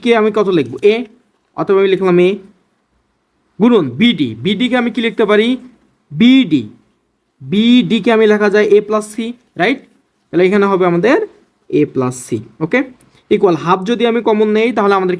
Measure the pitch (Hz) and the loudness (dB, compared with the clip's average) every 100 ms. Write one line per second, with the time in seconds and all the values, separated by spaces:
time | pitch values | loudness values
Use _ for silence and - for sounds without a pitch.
0 | 240 233 214 214 196 175 120 - 202 226 | 0 0 0 0 0 0 -2 -2 0 0
1 | 240 _ _ _ _ - 160 196 196 185 | -4 _ _ _ _ -10 -2 0 0 0
2 | 190 175 180 202 - _ _ _ _ _ | 0 2 2 -2 -10 _ _ _ _ _
3 | _ _ _ _ _ - 226 233 139 120 | _ _ _ _ _ 0 2 2 0 0
4 | 233 175 131 113 147 214 247 247 240 220 | 0 0 -4 -4 -4 -2 -2 -2 -2 -4
5 | 226 220 202 208 226 254 - _ _ _ | -4 -2 0 2 2 -2 -8 _ _ _
6 | _ 147 240 262 196 147 107 - _ _ | _ 2 4 4 4 -2 -4 -14 _ _
7 | _ _ _ _ 131 196 233 247 175 226 | _ _ _ _ -4 0 4 2 2 0
8 | 233 220 220 208 208 208 208 202 208 214 | 0 2 2 2 2 2 2 2 2 -4
9 | 208 - 226 240 _ - 196 269 - _ | -6 -10 -10 -12 _ -4 -2 -4 -8 _
10 | _ _ _ 160 185 202 202 190 180 170 | _ _ _ 0 2 2 2 2 0 0
11 | 208 311 427 _ _ _ - 147 143 131 | 2 0 -2 _ _ _ -6 -2 -2 -2
12 | 127 123 - 113 113 - 160 247 269 - | -6 -6 -8 -10 -10 -10 -4 -2 -4 -10
13 | _ _ - 208 190 156 156 185 190 233 | _ _ -4 0 0 0 -2 -2 -2 -2
14 | 233 226 226 214 214 214 226 220 202 196 | -2 -2 -2 0 0 0 -2 0 0 0
15 | 185 175 | -2 -4